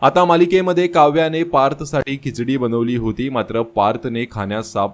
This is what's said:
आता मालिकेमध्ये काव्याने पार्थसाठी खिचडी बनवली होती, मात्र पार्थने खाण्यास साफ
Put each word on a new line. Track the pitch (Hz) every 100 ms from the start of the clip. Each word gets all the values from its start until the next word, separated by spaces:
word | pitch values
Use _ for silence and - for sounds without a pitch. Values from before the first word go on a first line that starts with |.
आता | 135 165
मालिकेमध्ये | 180 170 175 185 185 175 180
काव्याने | 175 147 156 160 160
पार्थसाठी | 170 139 139 143 147 147 139 139
खिचडी | 135 - 120 135
बनवली | 123 117 117 123
होती, | 113 104 131
मात्र | 127 101 113
पार्थने | 113 107 101 113 127 117 120
खाण्यास | 110 98 104 107
साफ | 107 98